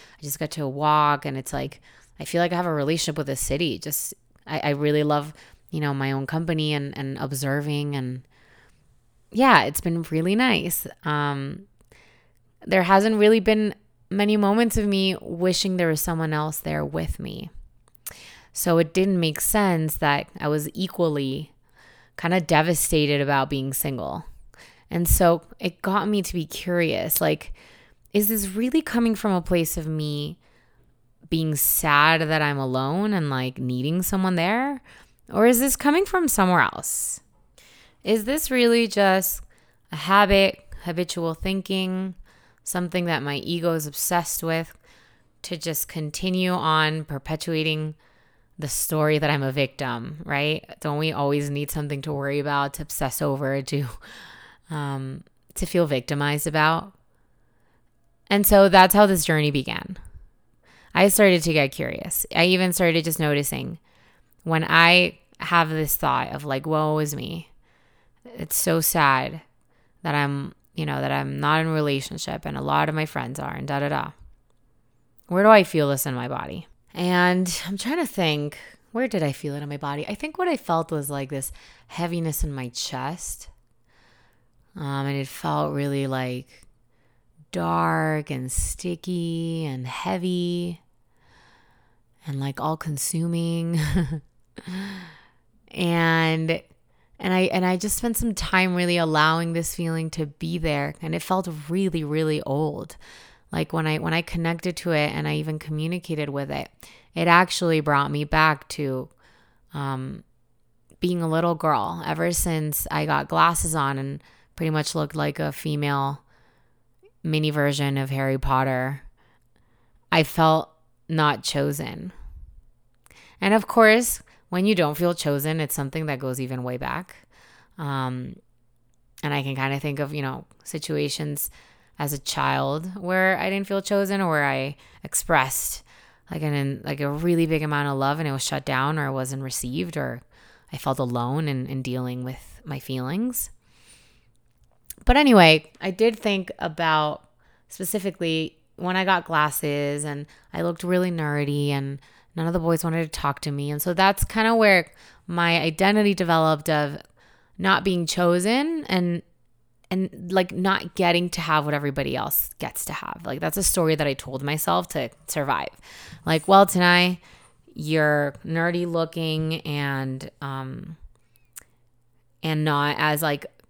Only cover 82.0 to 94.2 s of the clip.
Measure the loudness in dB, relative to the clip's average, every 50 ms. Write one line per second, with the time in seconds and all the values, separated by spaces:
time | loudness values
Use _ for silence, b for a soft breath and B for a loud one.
82 | -4 -4 -2 -2 -2 -2 -2 -2 -4 -4 -4 -6 -10 -10 -8 -8 -8 -8 -6 -6
83 | -6 -6 -8 -8 -10 -10 -12 -12 -14 -20 -20 _ _ _ _ _ _ b b b
84 | b b b b b b b b b b b _ _ _ -14 -10 -8 -6 -4 -4
85 | -4 -2 -4 -4 -6 -6 -8 -8 -4 -2 -2 -2 -2 -2 -2 -4 -4 -2 -2 -2
86 | -2 -2 -2 -4 -4 -4 -6 -8 -10 _ -20 -20 -20 -20 _ _ _ _ _ _
87 | _ _ _ _ _ _ _ _ -16 _ -8 -6 -4 -2 0 0 0 0 0 0
88 | 0 0 -2 -2 -4 -6 -6 -8 -6 -6 -6 -4 -6 -6 -6 -8 -8 -8 -8 -6
89 | -6 -6 -4 -4 -4 -4 -4 -4 -4 -4 -4 -4 -6 -6 -6 -8 -8 -8 -8 -8
90 | -6 -4 -4 -4 -2 -2 -2 -2 -2 -2 -2 -4 -4 -6 -8 -10 _ _ _ _
91 | _ _ b b b b b b b b b b b b b b b b b b
92 | b b _ _ -10 -8 -6 -4 -4 -4 -4 -4 -4 -4 -4 -4 -4 -6 -6 -4
93 | -4 -4 -2 -2 -2 -2 -2 -2 -2 -2 -2 -2 -2 0 0 0 0 0 0 0
94 | 0 -2 -4 -6